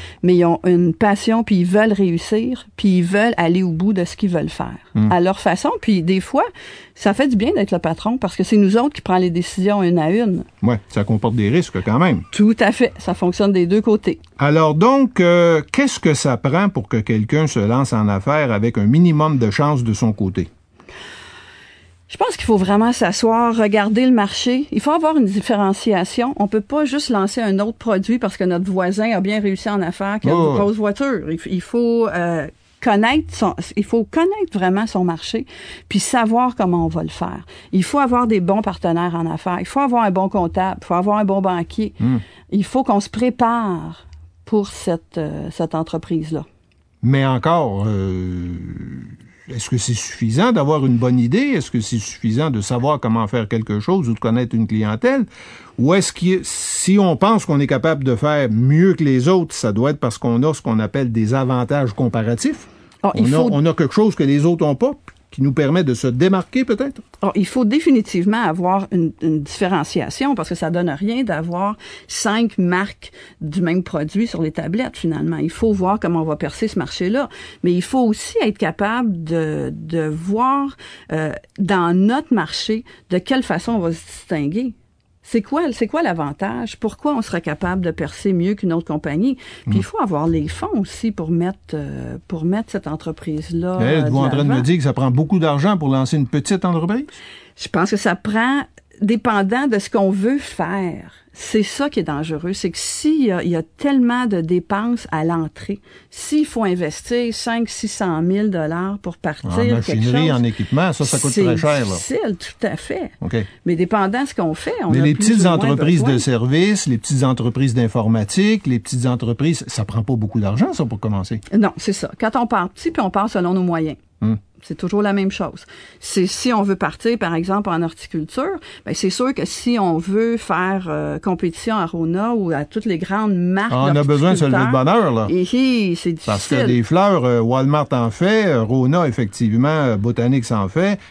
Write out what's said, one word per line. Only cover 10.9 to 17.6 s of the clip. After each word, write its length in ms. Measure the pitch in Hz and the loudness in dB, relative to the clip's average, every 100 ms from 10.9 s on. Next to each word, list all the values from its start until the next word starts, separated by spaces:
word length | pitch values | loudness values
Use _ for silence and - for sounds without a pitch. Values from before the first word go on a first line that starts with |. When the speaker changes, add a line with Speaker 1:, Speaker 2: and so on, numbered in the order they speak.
| 110 | -2
Speaker 2:
comporte 320 | 101 107 117 117 | 0 2 2 2
des 120 | 104 | 2
risques 340 | 151 - 95 | 2 0 -2
quand 160 | 98 110 | 0 2
même. 220 | - - - | 2 2 -2
Speaker 1:
Tout 240 | - 208 220 | 2 2 4
à 100 | 208 | 2
fait. 220 | - 247 - | 2 0 -2
Ça 160 | - | -6
fonctionne 380 | - 180 180 202 | -2 -2 2 2
des 120 | 185 | 2
deux 160 | 175 208 | 2 2
côtés. 380 | 220 214 - - - - | 4 2 0 -4 -8 0
Speaker 2:
Alors 360 | 143 156 160 | 2 4 4
donc, 460 | 151 226 277 262 - | 4 4 6 4 4
euh, 420 | 175 175 170 160 - | 4 6 6 4 0
qu'est-ce 260 | - 277 - | 0 0 0
que 140 | 165 | 0
ça 240 | 139 147 120 | 2 2 0
prend 320 | 139 160 202 | 0 2 2
pour 220 | - 101 | 0 -2
que 80 | 117 | -2
quelqu'un 480 | 107 110 107 147 156 | 0 0 2 2 2
se 140 | 123 | 0